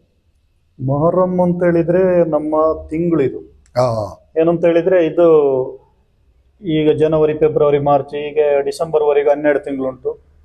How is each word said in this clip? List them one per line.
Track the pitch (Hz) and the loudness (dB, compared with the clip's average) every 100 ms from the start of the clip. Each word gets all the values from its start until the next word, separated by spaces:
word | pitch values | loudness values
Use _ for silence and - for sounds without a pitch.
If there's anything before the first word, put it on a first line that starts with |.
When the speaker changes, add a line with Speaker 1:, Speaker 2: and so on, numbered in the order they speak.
| _ _ _ _ _ _ _ _ | _ _ _ _ _ _ _ _
Speaker 1:
ಮೊಹರಂ | 131 143 165 175 185 180 | -4 0 0 2 0 0
ಅಂತ | 180 175 | 0 0
ಹೇಳಿದ್ರೆ | 180 170 165 175 190 175 165 | 0 0 0 0 2 2 2
ನಮ್ಮ | 151 151 156 160 156 - | 0 -2 0 0 -2 -6
ತಿಂಗಳಿದು. | 156 170 160 131 107 - _ _ - | -4 -2 0 -2 -4 -16 _ _ -4
Speaker 2:
ಆ. | 123 113 101 - _ 160 | -2 -2 -6 -12 _ -2
Speaker 1:
ಏನಂತ | 165 170 170 | 0 2 2
ಹೇಳಿದ್ರೆ, | 165 170 185 160 | 2 2 2 0
ಇದು | 165 170 156 143 135 131 - _ _ _ _ _ _ _ _ | 2 4 4 4 0 -4 -10 _ _ _ _ _ _ _ _
ಈಗ | 202 156 156 | -6 -2 0
ಜನವರಿ, | 139 156 156 151 151 | 2 2 2 0 0
ಫೆಬ್ರವರಿ, | 156 147 147 143 | 0 2 2 2
ಮಾರ್ಚ್, | 143 143 135 147 | 2 0 -2 -8
ಹೀಗೆ | 147 147 147 143 | -6 -2 0 0
ಡಿಸೆಂಬರ್ವರೆಗೆ | 139 139 165 156 147 143 143 | -2 -6 -4 0 2 2 2
ಹನ್ನೆರಡು | 143 147 143 | 0 0 -2
ತಿಂಗಳುಂಟು. | 147 135 131 127 143 156 _ _ | -4 -8 -8 -8 -10 -10 _ _